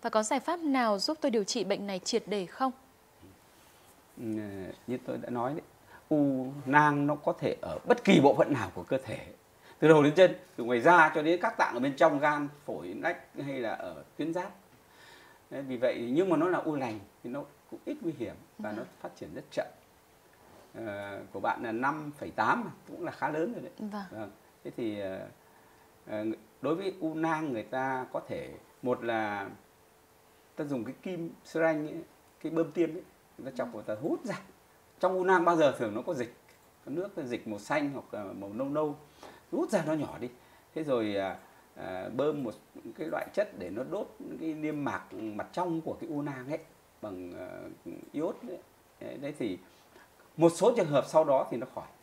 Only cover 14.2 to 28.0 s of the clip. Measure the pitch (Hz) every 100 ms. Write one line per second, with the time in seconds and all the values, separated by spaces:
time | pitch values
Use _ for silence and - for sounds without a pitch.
14.2 | 151 170 190 - - - _ - - -
15.2 | - - _ 135 139 123 123 113 117 139
16.2 | 190 160 170 175 - 147 127 107 98 _
17.2 | 123 135 147 - _ - - 294 170 139
18.2 | 107 90 - - 214 - - - - -
19.2 | - 165 - - - - - _ _ -
20.2 | _ - - - - - 110 101 101 101
21.2 | 101 98 113 101 117 113 131 156 151 143
22.2 | 98 - 110 185 208 - - - 170 -
23.2 | 135 156 175 220 - - 214 208 185 -
24.2 | 104 - - _ - 135 117 104 98 95
25.2 | 101 - - - - - - - - 107
26.2 | 110 110 - _ 131 165 196 190 160 156
27.2 | 160 156 156 120 104 131 131 131